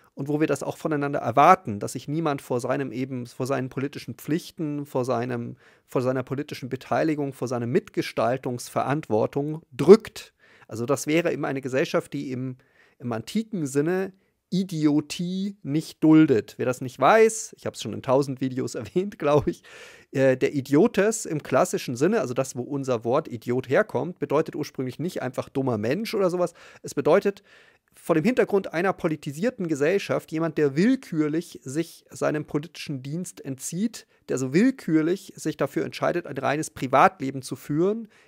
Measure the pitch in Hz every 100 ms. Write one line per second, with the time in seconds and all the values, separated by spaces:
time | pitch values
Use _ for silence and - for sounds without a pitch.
0 | _ - 143 147 156 143 143 - 165 147
1 | 143 143 123 117 156 185 - 101 113 127
2 | - 151 160 139 - 127 120 139 131 110
3 | 131 127 120 - 131 135 131 - 135 -
4 | - 117 - 160 - - 151 143 143 135
5 | 123 117 123 120 120 127 _ _ _ 143
6 | 127 131 127 135 147 - 123 131 - 123
7 | 160 147 139 - 123 123 120 143 - -
8 | - - 113 135 135 123 - - 127 147
9 | - 107 117 143 147 156 _ 123 143 220
10 | - - - _ _ _ - 110 120 135
11 | 151 160 170 139 156 135 135 131 165 170
12 | - 143 139 127 131 127 _ _ _ _
13 | 120 110 - 214 220 190 143 139 156 185
14 | 190 - _ _ - 180 190 160 151 147
15 | 147 - 175 190 202 202 143 151 - -
16 | 160 156 156 113 - - 123 123 131 -
17 | 139 220 220 220 - - 110 - 113 104
18 | 135 131 143 127 131 127 120 151 110 180
19 | 202 - 147 147 - - - - - -
20 | - 135 131 131 139 143 123 214 226 208
21 | 208 220 - 151 - 131 - - - 120
22 | 165 220 123 123 131 123 120 139 131 117
23 | 117 143 165 113 - 127 123 160 214 123
24 | 156 - 143 139 165 - 139 - 127 123
25 | 170 - 127 127 - 135 135 110 110 170
26 | 226 214 185 180 175 - - - - -
27 | 139 185 202 196 _ - _ _ _ _
28 | - 156 190 254 196 202 190 160 190 180
29 | 170 156 147 139 233 254 170 139 143 196
30 | - 139 - 156 165 156 147 139 220 262
31 | - 156 151 156 - - 131 143 170 -
32 | _ - 143 151 147 147 156 - - 139
33 | 135 165 180 - 143 131 - 160 226 -
34 | - _ - 139 131 156 262 262 - 160
35 | 156 190 - - 160 - 143 165 135 -
36 | 139 170 - 135 127 151 151 - 131 131
37 | 185 - 135 135 - 131 - 147 185 226
38 | 220 _